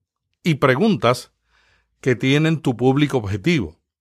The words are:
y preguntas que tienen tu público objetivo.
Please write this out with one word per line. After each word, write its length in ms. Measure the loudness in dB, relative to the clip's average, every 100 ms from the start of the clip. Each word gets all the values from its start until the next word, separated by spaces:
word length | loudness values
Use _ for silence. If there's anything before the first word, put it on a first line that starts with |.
| _ _ _ _
y 120 | -2 0
preguntas 800 | 2 2 0 0 0 -2 -6 _ _ _ _ _ _ _
que 140 | -4 -2
tienen 460 | 0 2 2 0
tu 140 | -2 0
público 420 | 2 2 0 -2
objetivo. 640 | -4 -4 -2 -2 -2 -10 _ _